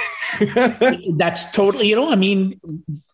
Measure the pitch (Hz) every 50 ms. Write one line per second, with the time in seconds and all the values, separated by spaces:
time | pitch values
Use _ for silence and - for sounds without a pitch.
0 | - - - - - - - - 214 202 - 233 254 247 240 - 226 262 - 175
1 | - 190 165 147 180 170 170 - - - - 214 202 196 202 262 214 208 214 220
2 | 269 330 277 196 190 196 202 190 190 190 190 - - 170 151 165 - - 147 147
3 | - _